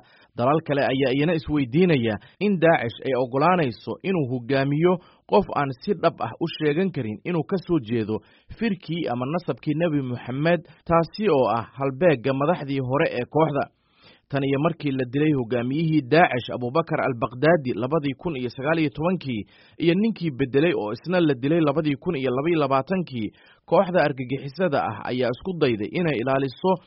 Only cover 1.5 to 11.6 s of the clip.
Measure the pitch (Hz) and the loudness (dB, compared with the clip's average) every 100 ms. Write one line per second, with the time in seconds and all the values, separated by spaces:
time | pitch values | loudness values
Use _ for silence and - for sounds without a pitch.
1.5 | 151 131 135 185 147 113 101 - _ 208 | -2 0 4 4 4 2 -2 -8 _ 0
2.5 | 190 160 165 117 - 131 123 127 131 156 | 4 4 4 0 -6 -2 0 0 2 4
3.5 | 180 143 101 - 107 175 185 131 127 117 | 4 0 -4 -8 -6 -2 -2 -2 -4 0
4.5 | 135 135 143 175 180 - _ - 208 190 | 0 2 2 2 2 -4 _ 0 2 2
5.5 | - 143 131 - 175 165 - 113 - 165 | -2 -4 -4 -4 0 0 0 -6 -4 -6
6.5 | - 151 143 190 147 113 104 - 170 143 | -2 0 0 0 -2 -6 -6 -4 -4 -2
7.5 | 190 - 165 107 117 107 107 - _ _ | -4 0 -2 0 -2 -2 -4 -8 _ _
8.5 | - 226 196 - 170 156 120 127 165 - | -6 -4 -4 -6 -6 -4 -4 -4 -4 -4
9.5 | - - 147 170 147 131 120 - 127 156 | -6 -4 -2 0 0 -2 -6 -6 -2 0
10.5 | 175 - - - 170 160 - 208 147 104 | 0 -2 -16 0 0 0 -2 0 2 2
11.5 | 113 | 0